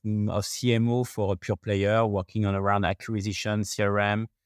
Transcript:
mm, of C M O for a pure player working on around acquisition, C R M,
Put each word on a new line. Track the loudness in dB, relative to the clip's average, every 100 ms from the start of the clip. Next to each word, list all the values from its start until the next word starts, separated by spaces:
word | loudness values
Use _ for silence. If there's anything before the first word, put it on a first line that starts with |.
| -4
mm, | 0 0
of | -2 -4
C | -2 2
M | 2 2
O | 0
for | -2 -2 -2
a | -2
pure | -2 -4
player | 0 0 4 4 2
working | 0 -2 -2 0
on | 0
around | 0 2 0
acquisition, | -2 -4 -4 -2 -4 -2 -2
C | -2 -2
R | 0 2
M, | 2 0 -4 _